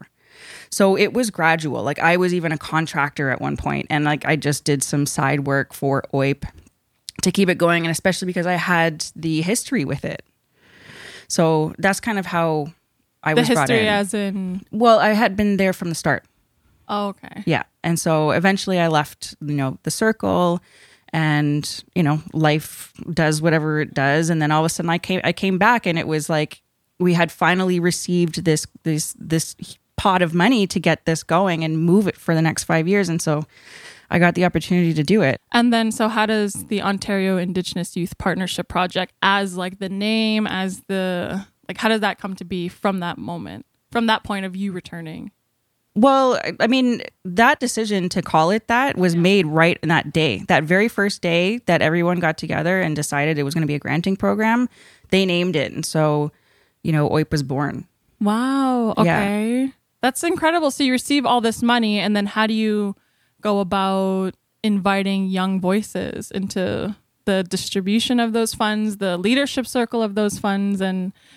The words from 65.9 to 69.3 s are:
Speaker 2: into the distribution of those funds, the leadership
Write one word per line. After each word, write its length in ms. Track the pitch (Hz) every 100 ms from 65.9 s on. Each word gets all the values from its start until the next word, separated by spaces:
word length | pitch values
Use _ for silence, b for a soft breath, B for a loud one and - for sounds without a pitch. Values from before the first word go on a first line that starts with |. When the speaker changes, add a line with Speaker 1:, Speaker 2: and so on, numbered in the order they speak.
| 185 - - -
Speaker 2:
into 640 | 196 196 196 180 - 208 202 _ _ -
the 180 | 190
distribution 760 | 180 185 - 196 185 226 - 247
of 120 | 233
those 220 | 226 220
funds, 440 | - 214 214 214 196
the 200 | 190 175
leadership 500 | 196